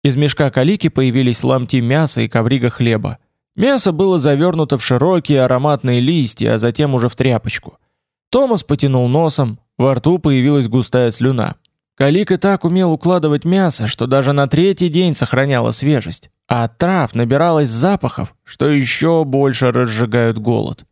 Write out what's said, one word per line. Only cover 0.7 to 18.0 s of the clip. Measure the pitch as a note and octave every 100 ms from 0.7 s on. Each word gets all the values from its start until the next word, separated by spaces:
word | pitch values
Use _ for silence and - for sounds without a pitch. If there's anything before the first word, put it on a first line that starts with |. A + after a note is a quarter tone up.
| G#3 D#3+
появились | - C3 B2 B2 A#2
ломти | B2 C3 B2 C3
мяса | A#2 C#3 D#3 -
и | A2+
коврига | A#2 A2 C3+ A#2+
хлеба. | - A#2 A2 G2+ - _ _ _
Мясо | - B3+ C4+ C#4+
было | D#3 F#3+ F3+
завернуто | C#3 C#3 F3 D#3+ D3 C3
в |
широкие | - B2 D#3+ F3+ - C#3+
ароматные | B2+ B2+ D3 C#3 C3 B2
листья, | B2+ E3+ A#2+ - A2+
а | A2+
затем | A#2 A2 D3
уже | C3 A#2+
в |
тряпочку. | - C3 A2+ A2+ - - _ _ _ _ _ _
Томас | B3 C4+ G#3
потянул | - D3 C#3 C3 B2
носом, | C#3+ E3 C#3 B2 A2 _ -
во | C3
рту | B2+ D3+ F3+
появилась | D#3+ C3+ C3 C#3+ A#2
густая | B2 - B2+ A#2+
слюна. | G#2+ B2+ B2+ G#2+ - _ _ _ _
Калика | C3+ E3+ G#3 F3+
так | G3 G3
умел | E3+ F3+ F3+
укладывать | D#3 E3+ F3+ D3+ D3
мясо, | E3+ F#3+ F#3 - A2
что | - A#2+
даже | C3+ C3+
на | C#3+ C#3
третий | D3+ F#3+ F#3+ F3+
день | D#3+ F3+
сохраняло | D3 - B2 C#3 B2+ A#2
свежесть, | A#2 C3+ C#3+ E2 - - _ _
а | A#2+
от | A#2 _
трав | F3 F#3 C3
набиралось | A#2 A#2 C#3 E3+ D#3+ C3+
запахов, | A2+ E3+ G3